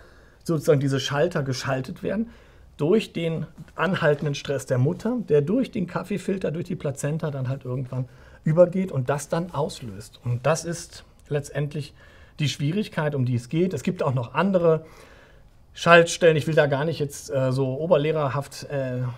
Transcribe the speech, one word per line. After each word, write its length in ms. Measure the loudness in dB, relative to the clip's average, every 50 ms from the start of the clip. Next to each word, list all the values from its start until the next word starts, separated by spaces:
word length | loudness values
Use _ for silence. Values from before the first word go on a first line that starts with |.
| -16 -20 -20 -20 -20 -20 -20 -16 -4
sozusagen 360 | -2 -2 -2 4 4 4 4
diese 200 | 4 2 0 0
Schalter 440 | -2 -2 0 0 0 0 0 -2 -2
geschaltet 600 | -2 -4 -4 -4 -4 -4 -4 -4 -8 -10 -6 -4
werden? 260 | -4 -2 -2 -4 -6 -8 -20 -20 -20 -20 -20 -20 -20 -6 -2
Durch 360 | 2 4 4 2 2 0 -6
den 320 | -4 -4 -2 -2 -4 -6 -10 -12 -20 -20 -16 -4
anhaltenden 600 | -2 0 0 0 2 4 2 2 2 0 -4 -4
Stress 300 | -4 -4 -4 -4 -4 -2
der 120 | -2 0 2
Mutter, 400 | 2 2 0 -2 -4 -4 -2 -2 -2 2
der 140 | 2 2
durch 300 | 4 4 2 0 0 0
den 160 | -2 -4 -4 -4
Kaffeefilter, 640 | -4 -8 -6 -4 -6 -6 -2 -4 -4 -2 -2 -4
durch 140 | -4 -4 -6
die 100 | -6 -6
Plazenta 560 | -6 -4 -6 -6 -4 -4 -4 -4 -2 -4 -4
dann 160 | -4 -4 -4 -4
halt 180 | -4 -6 -6
irgendwann 440 | -6 -6 -6 -6 -6 -6 -6 -6 -6 -10 -20 -20 -20 -18 -6 -2
übergeht 480 | 0 6 6 6 6 6 -2 -4 -2
und 180 | -4 -4 -2 -2
das 200 | -4 -4 -4 -4
dann 220 | -4 -4 -4 -4
auslöst. 680 | -4 -4 -4 -4 -6 -10 -14 -14 -12 -14 -16 -16 -18 -12 -6
Und 220 | -6 -6 -2 0
das 200 | 0 -2 0 -2
ist 400 | -6 -8 -8 -10 -16 -18 -20 -20 -20 -20 _ -10 -6
letztendlich 680 | -6 -6 -6 -6 -6 -6 -6 -4 -6 -8 -10 -10 -14 -20 -20 -20 -20 -20 -20 -20 -6 -4
die 100 | -2 -2
Schwierigkeit, 640 | -2 -2 -2 -2 0 -2 -4 -4 -4 -2 -2 -2 0
um 100 | 0 0
die 100 | 0 0
es 140 | -2 -4 -2
geht. 240 | 0 0 0 0 -2
Es 100 | -2 -4
gibt 180 | -4 -2 -2
auch 120 | -2 -2 0
noch 200 | -2 -4 -2 -2
andere 520 | 0 0 2 2 4 6 6 4 4 0 -8 -20 -20 -20 -20 -20 -20 -20 -20 -20 -20 -20 -20 _ -20 -20 -20 -12
Schaltstellen. 640 | -2 6 8 10 10 8 6 2 4 6 6 6
Ich 120 | 6 0 2
will 80 | 4
da 100 | 4 4 4
gar 160 | 4 0 0
nicht 160 | -2 -2 -2
jetzt, 300 | -4 -6 -6 -12 -10 -4
äh, 220 | -2 0 0 2
so 260 | 2 0 0 -2 -2 -4
oberlehrerhaft, 840 | 2 4 4 4 4 2 0 0 0 -2 -2 -4 -6 -6 -12 -14 -12 -6
äh, 340 | -6 -4 -4 -4 -4 -4 -4 -6 -6